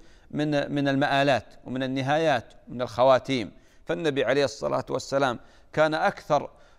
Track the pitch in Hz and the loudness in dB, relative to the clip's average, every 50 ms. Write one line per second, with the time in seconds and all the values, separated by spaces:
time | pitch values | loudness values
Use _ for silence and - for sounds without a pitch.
0 | - - - - - - - 147 151 151 147 143 143 - 143 143 139 143 135 135 | -20 -20 -20 -20 -20 -10 -6 -4 -2 0 0 -2 -2 -2 -2 -2 0 0 2 2
1 | 143 - 139 139 139 143 127 110 - - - - - 131 123 131 135 127 131 135 | 0 2 2 2 4 2 2 0 -2 -6 -18 -20 -12 -8 -6 -6 -4 -4 -4 -4
2 | 127 135 147 160 165 156 135 113 - - - - - - 147 120 123 113 107 120 | -2 0 0 2 2 2 0 0 -2 -8 -18 -20 -18 -14 -8 -8 -8 -6 0 4
3 | 127 135 131 120 - - 135 123 98 78 - - - - - - - - 160 170 | 6 6 6 6 4 0 -2 -2 -4 -6 -10 -18 -20 -20 -20 -16 -8 -6 -6 -2
4 | 170 151 135 135 117 113 139 143 139 131 - - 147 147 135 131 - - 135 135 | -2 -2 0 0 0 2 2 2 2 0 -2 -4 -4 -2 -2 -2 -4 -4 -6 -6
5 | - - 135 139 139 131 117 - - - - - - - - 156 156 156 156 160 | -6 -4 -2 0 0 0 -2 -6 -12 -20 -20 -20 -20 -6 0 0 2 2 2 0
6 | 180 202 - - - - 151 139 131 - - - - - - | 0 -2 -2 -4 -2 0 0 0 0 -4 -12 -20 -20 -20 -20